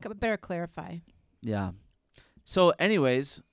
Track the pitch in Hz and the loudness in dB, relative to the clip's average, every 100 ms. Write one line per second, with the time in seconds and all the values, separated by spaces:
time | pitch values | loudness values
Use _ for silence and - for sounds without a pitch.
0 | 208 208 233 214 - 175 170 - 180 170 | -12 -4 -2 -2 -4 -6 -6 -10 -12 -12
1 | - _ _ _ 110 104 92 92 _ _ | -14 _ _ _ -4 -2 -4 -8 _ _
2 | _ - - _ - 190 175 - 185 208 | _ -20 -20 _ -2 4 4 4 2 4
3 | 131 127 143 - - | 4 2 -2 -8 -16